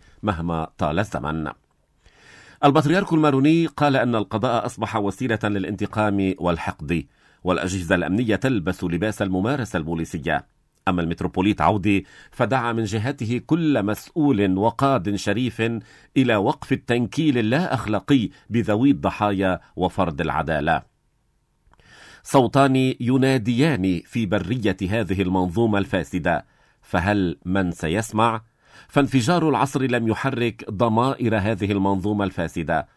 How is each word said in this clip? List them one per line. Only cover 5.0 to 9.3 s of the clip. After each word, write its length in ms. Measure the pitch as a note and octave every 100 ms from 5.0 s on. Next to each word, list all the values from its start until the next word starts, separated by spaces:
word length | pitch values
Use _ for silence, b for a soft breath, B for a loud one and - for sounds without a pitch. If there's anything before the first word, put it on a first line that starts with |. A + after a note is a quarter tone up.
| G2+ - B2+ A2
للانتقام 920 | G#2+ G2+ E2 G2+ G#2 G#2+ G#2+ G2+ F#2+ -
والحقد، 680 | F2 E2+ - - D2 E2+ - b b b
والأجهزة 520 | F2+ F2+ F2+ F#2+ E2 F2+
الأمنية 400 | D#2+ G2+ A#2 G2
تلبس 480 | C3+ A#2 E2+ F2+
لباس 380 | F2+ E2+ G#2+ -
الممارسة 560 | G2